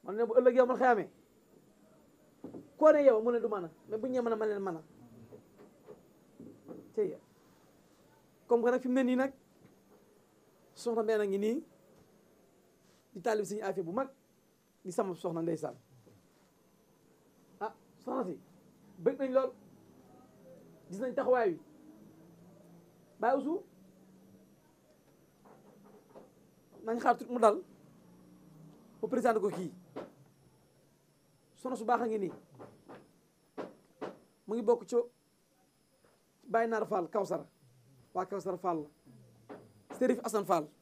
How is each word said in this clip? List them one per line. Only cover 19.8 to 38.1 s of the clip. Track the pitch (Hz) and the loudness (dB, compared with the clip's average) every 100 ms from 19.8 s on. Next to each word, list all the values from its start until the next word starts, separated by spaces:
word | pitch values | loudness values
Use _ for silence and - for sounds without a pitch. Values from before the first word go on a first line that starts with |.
| - - - - - - - - - - - | -20 -20 -20 -20 -20 -20 -20 -20 -20 -20 -16
Gis | 190 | -8
nañ | 262 | -6
taxawaay | 247 247 247 220 | -2 2 4 4
wi. | 165 - - - - - - - - - - - - - - - - | 0 -10 -20 -20 -20 -20 -20 -20 -20 -20 -20 -20 -20 -20 -20 -20 -2
Baye | 226 269 | 0 2
Ousou, | 254 381 - - - - - - - - - - _ _ _ _ _ _ _ _ - - - - - - - - - - - _ _ - 220 | 0 -4 -6 -20 -20 -20 -20 -20 -20 -20 -20 -20 _ _ _ _ _ _ _ _ -20 -20 -20 -20 -20 -20 -20 -20 -20 -20 -20 _ _ -12 -4
nañ | 233 | 0
xaar | 247 240 | 2 2
tuuti | 233 | 0
mu | 247 | 4
dal, | 220 214 - - - - - - - - - - - - - - | 4 4 -6 -20 -20 -20 -20 -20 -20 -20 -20 -20 -20 -20 -20 -10
mu | 220 | -4
présenté | 254 247 220 | 2 2 2
ko | 190 | 0
kii. | 170 175 - - - - - - _ - _ _ _ _ _ _ _ _ _ _ _ | -4 -8 -10 -16 -16 -16 -18 -20 _ -20 _ _ _ _ _ _ _ _ _ _ _
Soxna | 254 254 | -8 -6
su | 220 | 0
baax | 233 | 0
a | 233 | 0
ngi | 220 | -2
nii. | 185 - - - - - - - - _ _ _ _ - - - _ _ - - - _ - | -4 -8 -20 -20 -20 -20 -20 -20 -20 _ _ _ _ -14 -14 -14 _ _ -12 -12 -20 _ -6
Mu | 226 | -2
ngi | |
bokk | 302 233 214 | 2 2 2
ci | 285 - _ _ _ _ _ _ _ _ _ _ _ _ _ 269 | -2 -2 _ _ _ _ _ _ _ _ _ _ _ _ _ -2
Baye | 226 226 | 0 0
Naar | 220 208 | -2 -2
Fall, | 196 170 | -4 -2
Kawsara. | 214 196 175 - _ - _ _ - - | -4 -2 -6 -8 _ -20 _ _ -20 -10